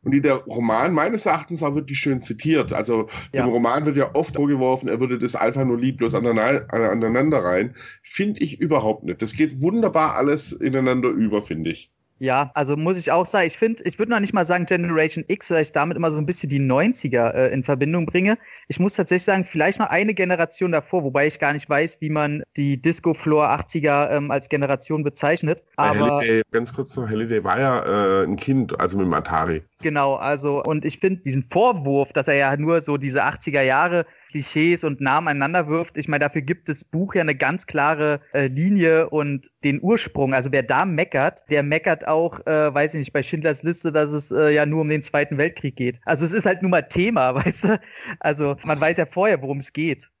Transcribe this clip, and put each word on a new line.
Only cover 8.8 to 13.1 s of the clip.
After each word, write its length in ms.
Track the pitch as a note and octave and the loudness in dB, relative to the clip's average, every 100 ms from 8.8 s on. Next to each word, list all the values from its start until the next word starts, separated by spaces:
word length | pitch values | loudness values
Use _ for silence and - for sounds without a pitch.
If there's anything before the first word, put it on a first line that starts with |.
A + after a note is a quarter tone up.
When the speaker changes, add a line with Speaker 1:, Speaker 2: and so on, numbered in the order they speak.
| G#2+ G#2+ | 0 -2
Speaker 1:
nicht. 180 | - F3 | -6 -6
Das 120 | G#3 | -6
geht 260 | - D#3 C3 | -2 -2 0
wunderbar 540 | D#3+ A3+ G#3+ D#3+ D#3 | 0 2 2 2 0
alles 360 | - C#3+ D3+ - | 0 0 0 -4
ineinander 580 | - C3 C3 C3 B2+ B2 | -4 -2 0 0 2 0
über, 320 | - A2 G#2 | 0 0 0
finde 300 | G#2 D#2+ D#2+ | -4 -6 -6
ich. 200 | D#2 - _ _ _ | -8 -16 _ _ _
Speaker 2:
Ja, 300 | C3 B2+ C#3+ | -2 0 0
also 200 | D3+ C#3 | -2 -2
muss 220 | D3 D#3+ F#3 | -2 0 -2
ich 140 | D#3+ | 0